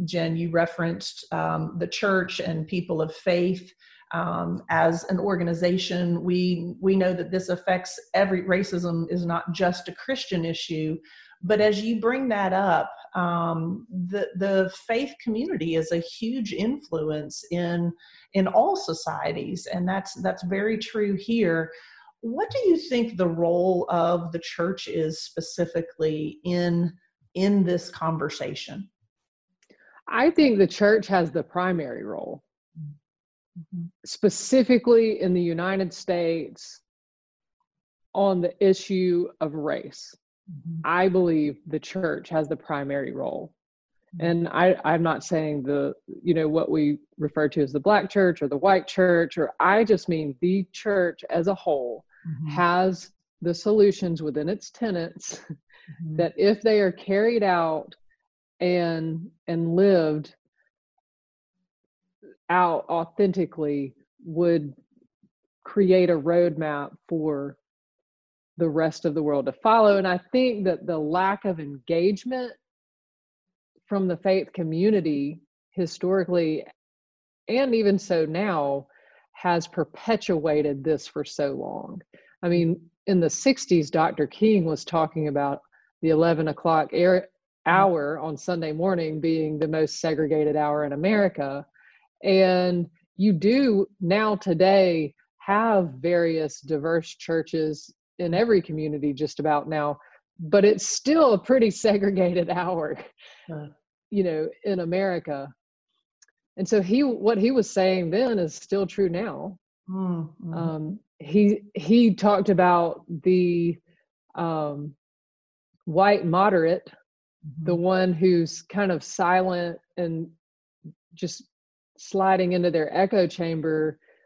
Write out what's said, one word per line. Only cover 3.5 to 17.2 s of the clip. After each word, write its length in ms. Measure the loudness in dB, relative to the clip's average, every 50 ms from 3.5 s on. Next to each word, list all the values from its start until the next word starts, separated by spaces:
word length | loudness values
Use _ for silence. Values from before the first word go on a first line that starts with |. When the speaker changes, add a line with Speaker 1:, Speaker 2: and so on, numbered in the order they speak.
| -2 -4 -6 -18 _ _ _ _ _ _ _ -8
Speaker 1:
um, 500 | -6 -6 -4 -4 -4 -4 -4 -4 -6 -6 -4 -2
as 340 | 2 4 4 4 2 0 -2
an 140 | -2 -2 -2
organization. 1040 | 0 -2 -2 -2 -2 -2 -2 0 0 0 0 0 -2 -2 -4 -2 0 0 -2 -2
We, 520 | 0 0 0 2 2 2 0 -2 -4 -8 -8 0
we 140 | 2 2 4
know 180 | 4 4 2 0
that 160 | -2 -4 -4
this 160 | -4 -4 -2 -2
affects 500 | -4 -4 0 -2 -2 -2 -2 -8 -14 -16 -12 -2 0
every, 280 | 2 2 2 0 -2
racism 680 | 0 0 0 0 0 -2 -4 -4 -4 -2 -2 -2 -4 -4
is 160 | -4 -4 -2
not 240 | -2 -4 -4 -4 -6
just 360 | -2 0 0 0 0 -2 -8 -14
a 60 | -16
Christian 500 | -14 -6 -6 -6 -6 -4 -4 -4 -4 -2
issue, 540 | -4 -4 -6 -6 -6 -4 -4 -2 -4 -4 -6 _ -18 -20 -20 -20 -20 -20 -10
but 180 | -2 0 2 4
as 220 | 4 2 2 2
you 180 | -2 -2 -2 0
bring 280 | 0 0 0 0 -2 -2
that 240 | 0 0 0 0
up, 400 | 0 2 2 2 2 2 0 -2 -8 -16 -18 -8 -4
um, 720 | -2 -2 0 0 0 -2 -2 -2 -4 -4 -4 -6 -8 -10 -10
the, 380 | -8 -6 -6 -4 -4 -4 -6 -4 -4
the 340 | -4 -2 0 2 2 2 0 -2 -10 -6
faith 260 | -4 -2 -2 -2 -4 -8 _ -6
community 500 | -4 -2 -2 -2 -4 -4 -4 -2 0 0
is 160 | 0 0 0
a 80 | -2 -4
huge 540 | -4 -6 -10 -8 -6 -6 -4 -4 -6 -6
influence 880 | -4 -4 -2 -2 -2 -4 -6 -6 -6 -4 -2 -2 -4 -4